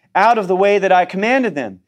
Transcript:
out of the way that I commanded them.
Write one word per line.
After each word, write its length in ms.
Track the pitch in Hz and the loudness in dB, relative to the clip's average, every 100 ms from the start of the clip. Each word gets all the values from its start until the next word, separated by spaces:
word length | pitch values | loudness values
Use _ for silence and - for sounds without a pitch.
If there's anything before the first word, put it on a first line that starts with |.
| _ | _
out 240 | - 214 226 | 0 2 2
of 100 | 185 | 0
the 80 | 185 | 0
way 220 | 202 202 | 2 2
that 140 | 185 | 2
I 120 | 180 | 2
commanded 500 | 185 185 214 262 240 | 0 -2 -2 0 -2
them. 260 | 143 117 95 | -6 -8 -12